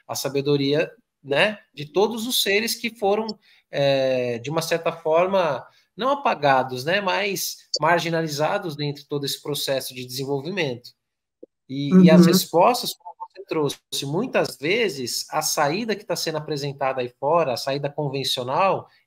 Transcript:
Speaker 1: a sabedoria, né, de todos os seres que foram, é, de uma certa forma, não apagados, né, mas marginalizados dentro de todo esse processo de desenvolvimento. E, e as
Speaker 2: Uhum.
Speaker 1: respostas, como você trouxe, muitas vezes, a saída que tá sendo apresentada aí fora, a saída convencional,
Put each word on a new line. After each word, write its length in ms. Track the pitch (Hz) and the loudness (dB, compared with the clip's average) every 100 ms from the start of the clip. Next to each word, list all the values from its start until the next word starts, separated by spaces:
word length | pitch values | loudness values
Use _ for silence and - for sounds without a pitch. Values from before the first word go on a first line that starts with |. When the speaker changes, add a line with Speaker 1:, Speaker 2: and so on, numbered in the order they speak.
| - | -12
Speaker 1:
a 60 | |
sabedoria, 760 | 113 139 139 139 147 139 147 180 - _ _ | -8 -4 -2 0 2 2 0 -2 -8 _ _
né, 360 | 135 139 196 214 _ | -2 2 2 0 _
de 120 | - 147 | -16 -4
todos 400 | 180 214 233 226 | 0 0 0 -4
os 160 | 240 | -2
seres 320 | 202 196 233 | 0 0 0
que 160 | - 233 | -4 -8
foram, 360 | 220 196 208 220 - _ _ _ | -4 0 0 -2 -10 _ _ _
é, 680 | 143 139 139 131 127 123 117 | 0 2 2 2 0 -2 -4
de 100 | 120 | -4
uma 120 | 160 | -4
certa 280 | 160 170 165 | -2 -2 -2
forma, 760 | 165 160 160 185 196 170 127 - _ _ - | -4 0 2 4 2 0 -2 -8 _ _ -6
não 140 | 240 | -2
apagados, 760 | 285 277 147 143 131 123 127 | 0 0 0 4 4 2 -4
né, 160 | 139 196 | -2 -2
mas 580 | 196 180 202 185 - - _ - | 0 -2 -2 -4 -6 -10 _ -2
marginalizados 1000 | 151 170 165 165 165 143 156 196 190 147 | 2 2 2 -2 -2 -2 -2 -2 -4 -6
dentro 260 | 147 143 | -6 -6
de 60 | - | -6
todo 160 | 147 | -6
esse 160 | 139 - | -4 -6
processo 540 | 147 143 - 135 - | -6 -6 -2 -4 -4
de 100 | 127 | -10
desenvolvimento. 880 | 127 127 135 143 143 196 147 117 - - _ _ _ _ - _ - | -10 -8 -4 -4 -4 -4 -4 -6 -12 -20 _ _ _ _ -20 _ -12
E, 360 | 135 143 185 180 | -6 4 8 10
e 40 | |
as 120 | 170 | 10
Speaker 2:
Uhum. 40 | 170 | 8
Speaker 1:
respostas, 680 | - - 165 202 247 - | 6 2 4 4 2 -4
como 200 | - - - 906 | -10 -14 -16 -16
você 140 | - | -16
trouxe, 340 | - 165 143 - _ - 139 | -6 -2 -2 -4 _ -8 -4
muitas 500 | 156 262 214 151 - | -4 0 0 0 -2
vezes, 680 | 143 220 214 143 120 - - | -2 0 0 -2 -6 -6 -4
a 120 | 151 | -2
saída 520 | 151 - 143 175 226 196 | -2 0 0 0 -2 -4
que 80 | |
tá 120 | - 165 | -4 -4
sendo 220 | - 156 | -4 -4
apresentada 600 | 151 151 143 139 135 135 | -4 -4 -4 -2 -2 -2
aí 80 | 123 - | -6 -4
fora, 320 | 139 170 156 | 0 2 2
a 20 | 117 | -2
saída 340 | - 139 143 | -4 -4 -4
convencional, 1000 | 143 147 135 131 - 123 147 190 147 - _ | -4 -4 -4 -4 -4 -2 0 2 0 -4 _